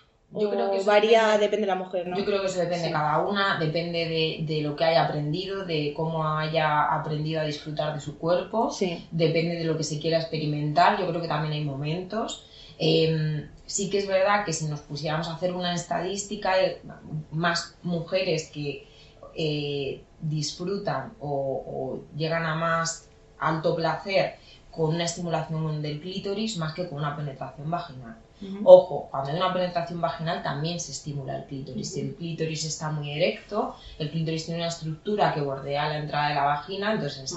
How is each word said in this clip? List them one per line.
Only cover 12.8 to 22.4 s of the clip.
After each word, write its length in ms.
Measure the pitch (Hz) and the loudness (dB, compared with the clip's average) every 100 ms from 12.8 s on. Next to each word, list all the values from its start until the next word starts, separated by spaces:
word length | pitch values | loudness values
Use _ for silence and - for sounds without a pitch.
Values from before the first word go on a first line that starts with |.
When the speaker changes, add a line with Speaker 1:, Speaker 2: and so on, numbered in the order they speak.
| 160 160 160 160 156 151 - - - | 4 6 4 2 0 -2 -6 -14 -8
Speaker 1:
sí 240 | - 190 | -4 0
que 80 | 202 | 0
es 80 | 196 | 2
verdad 360 | 190 196 208 185 | 4 4 4 2
que 80 | |
si 100 | 151 | -2
nos 160 | 156 147 | -2 -6
pusiéramos 480 | - 143 156 156 165 | -8 -6 -2 -2 -4
a 60 | |
hacer 180 | - 180 | -2 -2
una 220 | 180 175 | 0 -2
estadística, 800 | 175 - 170 180 196 - 202 190 | -2 -2 -2 -2 -4 -6 -4 0
hay 260 | 190 175 - - - - 156 - | 2 0 -4 -14 -16 -10 -10 -6
más 460 | 156 175 - - - | -2 0 0 -4 -10
mujeres 640 | 175 170 - 185 190 160 - | -6 -4 -2 -2 0 -2 -4
que, 380 | 151 143 139 - - - - - | -6 -6 -8 -12 -20 -20 -20 -14
eh, 680 | - 156 147 143 143 135 123 - - | -4 -2 -2 -2 -4 -4 -8 -12 -10
disfrutan 920 | 160 151 143 - 175 202 - 135 113 - | -4 -2 -4 -6 -4 -4 -2 -4 -6 -8
o, 80 | 147 | -4
o 720 | 139 135 127 - 143 131 - - 143 | -2 -2 -4 -6 -6 -6 -8 -8 -4
llegan 300 | 156 165 | -2 -2